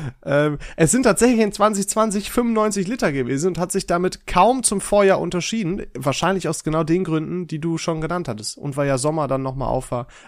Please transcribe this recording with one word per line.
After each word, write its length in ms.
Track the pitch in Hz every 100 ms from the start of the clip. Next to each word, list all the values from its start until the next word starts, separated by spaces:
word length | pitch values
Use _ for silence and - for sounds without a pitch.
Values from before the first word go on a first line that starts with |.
| 143 -
Ähm, 340 | - 143 151 143 - -
es 140 | 160
sind 120 | 247
tatsächlich 360 | 254 180 240 226
in 120 | 214
zwanzig 360 | - 208 202 196
zwanzig 420 | 220 220 202 -
fünfundneunzig 560 | - 233 220 214 202 180
Liter 240 | 254 190
gewesen 360 | 139 123 135 185
und 100 | 170
hat 120 | 143
sich 160 | 196 -
damit 400 | 175 185 - -
kaum 360 | 180 208 262
zum 180 | 233 196
Vorjahr 400 | - 202 196 185
unterschieden. 600 | 170 175 - 226 165 196 - -
Wahrscheinlich 520 | 135 - 170 190 165
aus 160 | 156
genau 180 | 160 156
den 220 | 156 175
Gründen, 420 | 180 160 151 175 170
die 140 | 156
du 160 | 165 160
schon 220 | - 160
genannt 260 | 160 180 151
hattest. 300 | 107 107 -
Und 200 | 143 139
weil 100 | 143
ja 80 | 135
Sommer 320 | 151 160 139
dann 140 | 135
nochmal 260 | 135 131 117
auf 220 | 123 -
war. 160 | 123 120 -